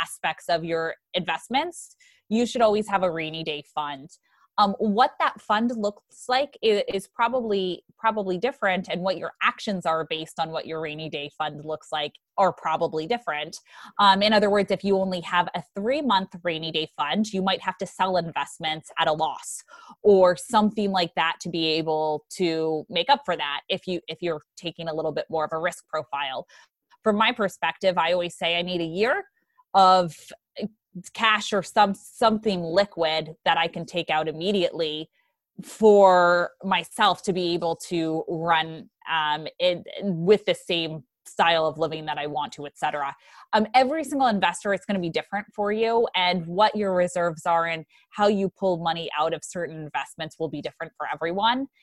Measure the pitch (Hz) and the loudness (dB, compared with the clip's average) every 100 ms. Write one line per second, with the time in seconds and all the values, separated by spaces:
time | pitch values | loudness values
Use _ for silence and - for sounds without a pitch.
0 | 170 - 170 160 - 170 165 165 165 - | -6 -4 -6 -4 -2 -2 0 -2 -4 -8
1 | _ 185 175 160 - 254 339 - - _ | _ -4 -2 -6 -2 -2 -2 -8 -18 _
2 | _ _ - 220 240 247 226 208 214 196 | _ _ -4 0 0 4 4 4 0 0
3 | 180 165 156 160 160 147 - - 147 139 | 0 -2 -6 -6 -6 -8 -8 -8 -8 -10
4 | 147 - _ _ _ - 202 - 214 202 | -16 -20 _ _ _ 2 2 2 2 4
5 | 285 - 302 - - 214 240 233 208 208 | 4 4 -2 -2 -2 0 0 0 -2 -4
6 | _ - - 254 285 - 226 202 - 190 | _ -14 -2 0 0 0 2 2 0 -4
7 | - - 233 254 226 202 185 175 - _ | -6 -2 0 0 0 0 -2 -4 -10 _
8 | 226 214 190 180 240 - 202 185 185 180 | -2 0 -2 -2 -2 0 0 0 -2 -4
9 | 185 170 165 - 208 - - 190 170 160 | -2 -4 -6 -2 -2 -2 -4 -2 0 -2
10 | 156 160 160 - 160 160 - 160 156 151 | -2 -6 -6 -6 -4 -4 -6 -8 -8 -8
11 | 156 147 147 - 151 147 151 151 - 151 | -8 -8 -8 -6 -6 -6 -8 -10 -6 -6
12 | 151 - _ - 190 - 165 160 160 156 | -4 -8 _ 0 2 2 -4 -2 -2 -2
13 | 160 233 - 147 156 - - - - - | -2 -4 -4 -6 -6 -12 -20 -20 -10 4
14 | 196 190 208 214 208 202 190 185 202 190 | 6 6 6 4 4 4 2 0 2 2
15 | 190 180 165 180 170 180 - 202 214 285 | 0 -4 -2 0 0 -4 -10 -6 -2 -2
16 | 285 196 190 180 180 160 160 160 156 - | 2 0 0 -6 -6 -4 -4 -4 -4 -4
17 | 147 180 214 190 190 185 - - 185 - | -2 0 0 -2 -2 -2 -4 -6 -8 -2
18 | 190 180 165 147 143 - 160 156 - - | 0 0 -2 -4 -8 -6 -6 -6 -8 -2
19 | 165 156 156 127 - - - - - - | 0 0 -2 -4 -12 -14 -16 -20 -20 0
20 | 208 190 180 170 - 220 208 214 202 190 | 6 8 8 4 0 2 2 2 -2 0
21 | 170 - 165 - 175 165 160 156 160 156 | -2 0 -2 -2 -6 -2 0 0 0 -2
22 | 156 151 - - 180 160 160 156 - 170 | -2 -4 -8 -2 -2 0 -2 -4 -4 -2
23 | 170 269 - 165 147 143 - 190 - 180 | 2 2 0 -4 -4 -8 -6 -6 -4 -8
24 | - 160 175 151 - - 175 156 165 156 | -8 -8 -6 -6 -10 -14 -12 -10 -8 -6
25 | 156 151 - 160 151 160 170 - - 156 | -4 -6 -4 -4 -4 -2 -4 -6 -8 -8
26 | - 143 139 131 - - _ _ _ _ | -6 -8 -6 -8 -12 -20 _ _ _ _
27 | 220 208 220 240 196 - 165 - 190 170 | -2 2 0 0 -4 -2 -4 0 0 2
28 | 165 180 175 - 170 170 175 180 165 170 | 2 0 -2 -4 -2 -2 -2 -4 -4 0
29 | 226 370 381 _ _ _ _ 196 185 185 | 0 0 -6 _ _ _ _ 6 8 6
30 | 175 - - - _ - 220 - _ 185 | 4 -4 -18 -20 _ -10 -10 -12 _ -18
31 | - - 226 214 - 208 - - 202 196 | -16 -2 0 0 0 -2 0 2 2 0
32 | - - 226 220 220 185 165 175 202 - | -12 0 2 2 0 -2 0 0 0 0
33 | 160 160 156 - 185 165 170 175 160 175 | 0 0 -4 -4 0 2 0 -4 -6 -6
34 | 165 156 160 156 180 202 175 156 156 151 | -2 -2 -2 -2 0 2 0 0 -4 -6
35 | 160 _ _ _ _ - - - 220 202 | -12 _ _ _ _ -18 -16 2 6 8
36 | 190 180 175 175 175 - 190 180 170 - | 8 8 6 4 0 -6 -4 -4 -4 2
37 | 208 175 - 185 175 170 170 165 - 175 | 2 2 -2 -2 -2 0 -2 -4 -4 -2
38 | 160 160 - 165 165 165 160 160 - _ | -2 -2 -4 -4 0 0 0 -8 -16 _
39 | - 160 151 151 151 - 180 175 - - | -6 -2 -2 -4 -6 -2 0 0 -6 -8
40 | 202 165 175 208 - 170 - 170 160 160 | -4 0 4 4 2 -4 -2 -4 -4 -8
41 | - _ - - 170 165 160 151 160 160 | -14 _ -8 0 2 4 0 -2 -4 -4
42 | 156 147 147 147 147 - 143 - 151 147 | -8 -8 -6 -6 -8 -10 -14 -6 -4 -4
43 | 139 - _ - - 214 214 254 262 320 | -6 -8 _ -20 -2 0 4 4 4 0
44 | 302 285 262 202 185 214 208 196 - 196 | -4 0 0 2 0 -2 -2 -2 -2 -4
45 | 170 156 - 202 208 - 202 214 226 233 | -2 -2 -4 -8 -8 -6 -4 0 0 2
46 | 226 185 180 180 165 175 214 208 196 180 | 2 2 0 0 -2 2 2 2 0 2
47 | 180 175 170 160 175 170 165 165 156 _ | 0 0 -2 -2 0 2 0 -4 -8 _
48 | _ - 208 202 190 - 190 170 170 165 | _ 0 2 2 -2 -2 -2 0 -2 -4
49 | 160 151 160 160 - 185 160 160 151 147 | -4 -2 -2 -2 -6 -8 -8 -8 -8 -8
50 | 139 - 156 - 160 147 143 - 160 - | -8 -10 -12 -6 -6 -6 -10 -10 -14 -10
51 | 151 151 165 185 220 254 277 _ | -8 -4 -4 0 2 0 -4 _